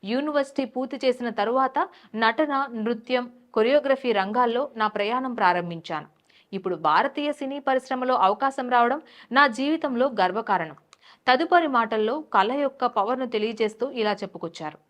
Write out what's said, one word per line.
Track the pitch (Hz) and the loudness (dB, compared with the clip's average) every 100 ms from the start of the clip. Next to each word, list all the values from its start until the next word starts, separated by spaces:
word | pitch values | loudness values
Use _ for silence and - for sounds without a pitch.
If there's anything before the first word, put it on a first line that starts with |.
యూనివర్సిటీ | 190 240 294 294 277 - 269 | -2 -2 0 -2 -2 -4 -4
పూర్తి | - 254 269 269 | -4 -6 -2 0
చేసిన | 247 240 | 0 -4
తరువాత | 214 208 254 269 269 381 - _ 220 | -2 0 2 0 0 -4 -6 _ 0
నటన, | 226 - 302 277 277 | 0 2 0 0 -2
నృత్యం, | 233 220 233 - 254 240 - _ | -4 -4 -4 0 -2 -2 -12 _
కొరియోగ్రఫీ | - 220 294 277 269 254 | 0 4 4 2 0 2
రంగాల్లో | 208 190 226 240 233 285 220 | 0 0 2 2 2 -4 -2
నా | 214 | -2
ప్రయాణం | 208 202 247 262 | 0 -2 -2 -4
ప్రారంభించాను. | 240 190 180 170 170 - 156 151 _ _ _ _ | 2 2 2 -2 -10 -8 -10 -10 _ _ _ _
ఇప్పుడు | 196 185 170 | -8 -4 0
భారతీయ | 160 190 262 277 294 | 2 4 2 -2 -4
సినీ | 294 269 285 | -4 -6 -6
పరిశ్రమలో | 285 262 254 254 254 254 | -2 -2 -2 -4 0 2
అవకాశం | 190 214 269 269 247 | 2 2 -2 -2 0
రావడం | 247 240 285 - - - | 2 2 0 -6 -20 -2
నా | 247 285 | 2 2
జీవితంలో | 220 277 320 302 240 262 220 | 2 -2 -2 -2 0 0 2
గర్వకారణం." | 185 190 226 190 160 147 _ _ _ _ - | 0 0 -2 -2 -2 -10 _ _ _ _ 2
తదుపరి | 262 339 349 320 | 2 4 4 4
మాటల్లో | 254 226 220 214 285 | 0 0 0 -2 -2
కళ | 302 214 196 | -2 0 0
యొక్క | 269 285 277 247 | 0 -2 -2 -2
పవర్ను | 233 202 254 254 | 0 -2 -2 -2
తెలియజేస్తూ | 233 214 220 220 220 269 | -2 -2 -2 -4 -2 -6
ఇలా | 262 214 | -2 -2
చెప్పుకొచ్చారు. | 202 196 170 165 165 156 151 _ | -2 -6 -10 -12 -10 -12 -12 _